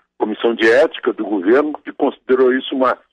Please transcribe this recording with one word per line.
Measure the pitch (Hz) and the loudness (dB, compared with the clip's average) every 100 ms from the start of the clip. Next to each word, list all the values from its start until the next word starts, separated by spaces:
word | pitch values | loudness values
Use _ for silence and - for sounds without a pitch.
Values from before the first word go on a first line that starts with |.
| _ _ | _ _
comissão | 107 104 120 | -6 -2 -2
de | 113 113 | 2 4
ética | 120 160 - - | 4 2 0 -6
do | 104 | -4
governo, | 107 104 87 127 151 147 | -4 -2 2 2 2 -6
que | - | -14
considerou | - 139 - - 131 131 | -4 -4 -4 -2 0 0
isso | 127 127 | -2 -4
uma | 139 127 113 _ | -2 -2 -2 _